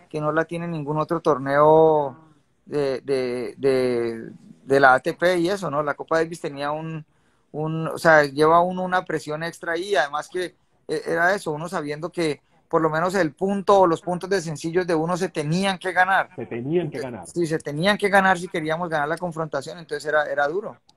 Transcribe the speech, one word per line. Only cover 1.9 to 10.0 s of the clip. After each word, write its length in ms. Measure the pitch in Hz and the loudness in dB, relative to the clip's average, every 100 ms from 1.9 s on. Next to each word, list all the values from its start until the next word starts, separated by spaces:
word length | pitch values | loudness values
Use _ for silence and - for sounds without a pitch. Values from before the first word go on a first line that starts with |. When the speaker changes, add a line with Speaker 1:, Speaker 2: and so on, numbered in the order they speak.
| 151 139 - - _ _ _ | 4 0 -6 -20 _ _ _
Speaker 1:
de, 380 | - 147 139 131 | -8 -4 -2 -4
de, 520 | 135 131 123 123 113 - | -2 -2 -2 -4 -8 -2
de, 720 | 135 131 127 120 117 113 113 - - - | 0 2 2 0 -2 -6 -12 -18 -20 -16
de 160 | - 139 | 0 6
la 140 | 139 | 8
A 60 | 131 | 6
T 120 | 170 | 2
P 260 | 156 175 180 | 0 0 2
y 120 | 170 | 0
eso, 200 | 196 170 | -2 -4
¿no? 120 | 143 | -4
La 100 | 147 | -4
Copa 220 | 139 139 160 | -6 -2 -2
Davis 240 | 165 175 | -2 -6
tenía 320 | 160 139 143 | -10 -8 -6
un, 320 | 156 160 160 - _ _ _ _ | -6 -8 -10 -14 _ _ _ _
un, 360 | 147 156 160 160 | -8 -4 -4 -4
o 100 | - | 0
sea, 260 | 170 156 | 6 6
lleva 380 | 143 135 156 170 | 6 2 4 6
uno 200 | 180 185 | 4 -2
una 220 | 185 185 | -2 -2
presión 380 | 180 160 151 151 | -2 -6 -6 -8
extra 280 | 165 - 170 | -8 -8 -6
ahí, 220 | 165 196 | -4 0
además 340 | 190 | 0